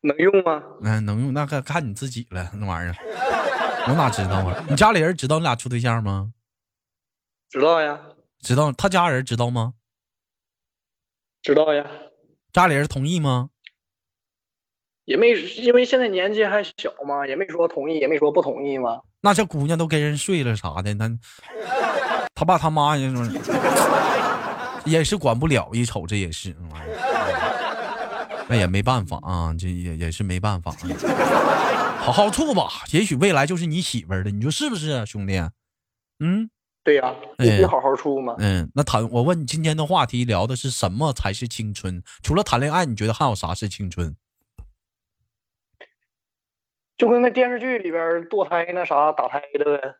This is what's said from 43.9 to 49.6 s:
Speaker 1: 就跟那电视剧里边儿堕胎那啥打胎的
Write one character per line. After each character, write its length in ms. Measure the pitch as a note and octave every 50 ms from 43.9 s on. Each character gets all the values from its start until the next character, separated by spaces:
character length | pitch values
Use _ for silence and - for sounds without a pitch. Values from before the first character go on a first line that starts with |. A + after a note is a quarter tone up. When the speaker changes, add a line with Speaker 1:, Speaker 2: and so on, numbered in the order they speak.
| - - F2 D#2 - _ _ _ _ _ _ _ _ - - - _ _ _ _ _ _ _ _ _ _ _ _ _ _ _ _ _ _ _ _ _ _ - _ _ _ _ _ _ _ _ _ _ _ _ _ _ _ _ _ _ _ _ _ _
Speaker 1:
就 120 | - B3 A3
跟 120 | A#3+ A#3+
那 80 | B3 B3
电 200 | A#3+ B3+ B3+ B3
视 80 | B3 A#3+
剧 200 | A#3 C4 B3+ A3+
里 100 | F#3+ E3+
边 120 | D#3+ E3
儿 220 | E3 E3 E3+ E3+ E3+
堕 220 | E3+ A3 G3+ F3+
胎 200 | - F3+ E3+ E3+ F3 F3
那 120 | F3+ F3
啥 260 | D#3 D#3 C#3+ D3 D#3 D3+
打 160 | - B2+ B2+
胎 120 | - C#3+ C#3+ C#3+ -
的 200 | C#3+